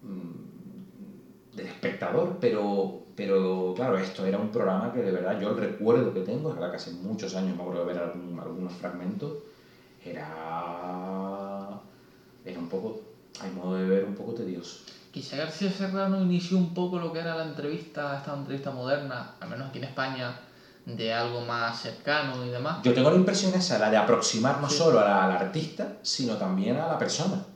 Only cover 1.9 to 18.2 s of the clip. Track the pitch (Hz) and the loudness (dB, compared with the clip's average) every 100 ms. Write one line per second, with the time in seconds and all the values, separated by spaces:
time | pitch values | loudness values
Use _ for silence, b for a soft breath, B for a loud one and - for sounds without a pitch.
1.9 | - 90 151 175 185 120 104 101 101 95 | -2 0 2 0 2 2 2 2 2 0
2.9 | - - - 98 98 92 92 92 92 127 | -4 -14 -8 2 4 4 2 0 0 2
3.9 | 95 95 - 95 101 110 - 98 92 117 | 2 0 -2 0 0 0 0 2 2 0
4.9 | 127 98 90 90 - 95 - 101 - 110 | 0 0 2 0 0 0 0 -2 0 4
5.9 | 123 110 95 92 127 156 - 87 - 87 | 6 4 0 -2 -2 -2 -4 -6 -6 -10
6.9 | 87 95 107 95 92 95 85 90 87 85 | -8 -6 -4 -4 -2 -2 -2 -4 -2 -2
7.9 | 87 85 87 87 85 - 92 92 - 87 | -2 -4 -6 -8 -8 -8 -6 -6 -6 -8
8.9 | 90 90 214 147 151 B B B B B | -6 -4 -4 -6 -8 B B B B B
9.9 | - - 82 76 80 80 85 85 87 90 | -18 -12 -10 -10 -10 -6 -6 -6 -6 -6
10.9 | 90 92 95 95 98 98 98 98 104 - | -6 -4 -4 -4 -6 -6 -8 -8 -12 -16
11.9 | B B B B - 92 90 85 95 110 | B B B B -18 -14 -10 -6 -4 -4
12.9 | - - - - - 98 92 92 92 92 | -8 -14 -20 -20 -12 -10 -6 -4 0 4
13.9 | 98 101 98 - - 95 90 - - B | 4 2 -4 -6 -6 -6 -6 -10 -16 B
14.9 | B B - - 135 160 - 196 180 190 | B B -12 -8 -6 -6 -2 -2 0 -2
15.9 | 190 196 190 180 175 - 185 170 180 180 | 0 2 4 4 2 4 2 2 0 -2
16.9 | 180 165 160 165 160 160 147 143 160 - | 0 -2 -4 -2 -2 -4 -4 -4 -4 -6
17.9 | 151 143 139 | -6 -4 -4